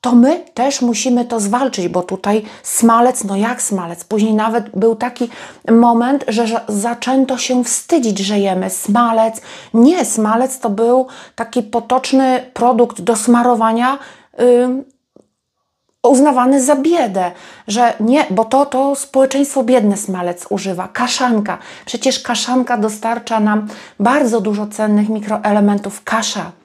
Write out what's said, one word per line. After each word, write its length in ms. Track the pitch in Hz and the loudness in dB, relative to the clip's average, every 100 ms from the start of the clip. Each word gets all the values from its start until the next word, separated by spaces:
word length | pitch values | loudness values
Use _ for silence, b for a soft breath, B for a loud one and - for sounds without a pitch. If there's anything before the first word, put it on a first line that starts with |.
To 80 | 247 | 4
my 320 | 240 247 349 - | 4 6 2 -4
też 260 | - 262 277 | -2 -2 0
musimy 440 | 240 214 262 240 | -2 -2 0 0
to 160 | 240 233 | 0 -2
zwalczyć, 480 | 202 240 269 240 175 | -2 0 -2 -2 -2
bo 140 | 175 | -2
tutaj 400 | 175 190 202 214 214 B | -4 -6 -2 -2 -2 B
smalec, 640 | - - 226 226 247 262 | -8 0 4 4 4 0
no 120 | 196 196 | -4 -2
jak 260 | 214 247 | -2 -4
smalec? 420 | - 196 170 170 | -4 -6 -8 -14
Później 300 | - 214 214 | -6 0 0
nawet 360 | 214 220 233 214 | 0 0 -2 -4
był 260 | 185 226 220 | 0 0 0
taki 320 | 247 240 233 B B B - | -4 -4 -8 B B B 2
moment, 540 | 226 240 233 240 285 - | 4 6 4 2 -2 -2
że 180 | 220 226 | -2 -2
za-, 140 | 226 - | -2 -4
zaczęto 680 | 208 226 240 247 262 262 247 | -4 -4 -6 -2 0 0 -2
się 260 | - 247 | -2 -2
wstydzić, 540 | 240 - - 339 233 190 | 0 -4 0 0 2 -2
że 200 | 196 208 | -2 0
jemy 320 | 196 185 190 | 0 0 -4
smalec. 680 | - - 214 233 226 220 220 B B B | -6 -2 2 2 2 0 -2 B B B
Nie, 300 | 226 247 359 | 4 4 4
smalec 540 | 262 - 214 226 262 262 | 0 -2 0 0 -2 -4
to 120 | 233 | -6
był 360 | 196 233 254 254 B B | -2 2 2 0 B B
taki 280 | - 226 254 | -14 -6 -4
potoczny 880 | 208 233 214 254 254 262 262 254 254 | -2 -6 -2 -4 2 2 2 0 -4
produkt 460 | - 240 233 240 - | -2 0 2 0 0
do 160 | 180 220 | -2 -2
smarowania, 840 | 233 240 247 233 226 226 247 277 B B B - | 2 4 4 2 2 2 0 -2 B B B 0
ym, 440 | 247 240 254 254 - _ _ _ _ _ _ _ _ _ _ _ | 4 4 2 -2 -8 _ _ _ _ _ _ _ _ _ _ _
uznawany 600 | - 262 294 254 247 277 | 2 6 4 4 2 2
za 140 | 262 285 | 2 2
biedę, 540 | 294 339 247 190 180 175 B B - | 2 0 0 -2 -4 -6 B B -8
że 240 | 214 240 - | 0 0 2
nie, 260 | 220 277 294 | 2 2 2
bo 140 | 196 | 0
to, 220 | 220 262 285 | 2 2 0
to 300 | 262 277 277 | 0 0 -2
społeczeństwo 680 | - 262 269 269 277 269 | -2 0 2 2 -2 -2
biedne 320 | 233 254 208 202 | 2 2 2 0
smalec 500 | - 185 175 175 - | -4 -6 -6 -8 -6
używa. 380 | 202 190 175 190 | -6 -4 -6 -8
Kaszanka. 680 | - 240 - 254 220 208 170 B B - | -6 -4 -2 0 0 -2 -8 B B -12
Przecież 340 | 226 262 262 | -4 -2 -2
kaszanka 580 | - 233 - 254 247 240 | -4 -6 -2 -2 0 -2
dostarcza 640 | 214 214 226 233 233 226 | -2 -4 -6 -6 -4 0
nam 280 | 214 214 214 B B B | 2 0 -2 B B B
bardzo 400 | 208 285 262 226 | 0 2 0 0
dużo 260 | 202 208 208 | -2 -4 -6
cennych 420 | - 214 208 208 | -4 0 2 0
mikroelementów. 960 | 214 208 214 214 208 202 202 202 196 | -2 -4 -4 0 2 2 0 -4 -12
Kasza. 480 | - 220 214 208 160 - | -6 -4 -4 -6 -10 -14